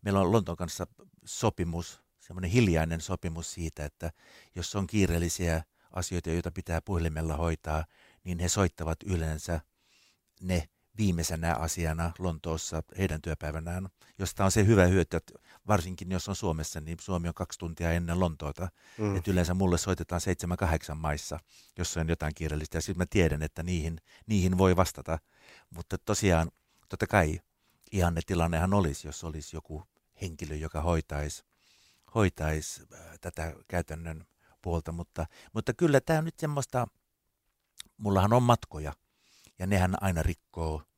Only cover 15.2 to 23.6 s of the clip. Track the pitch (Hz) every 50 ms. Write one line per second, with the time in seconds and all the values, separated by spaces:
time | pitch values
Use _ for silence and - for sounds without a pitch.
15.2 | - - - - _ _ - - _ 95 104 98 82 92 92 85 92 87 95 90
16.2 | - - 98 - - 92 80 78 78 - - 80 76 78 85 85 - - 95 87
17.2 | 85 85 82 - 92 - - - - 85 82 - 85 82 82 85 87 85 85 90
18.2 | 92 85 78 73 78 73 71 - 90 92 - _ _ - - - 107 104 98 95
19.2 | 87 104 95 90 87 80 87 92 98 92 87 82 - 98 90 87 85 - 90 87
20.2 | - 98 90 - - 87 90 90 98 87 82 78 - - 78 78 78 78 73 73
21.2 | - - 78 78 - _ _ - - _ _ - 90 - - 80 82 80 85 -
22.2 | 78 76 76 - 80 78 73 78 78 - - 82 - - 95 82 90 - - 107
23.2 | 87 82 - 76 78 76 _ -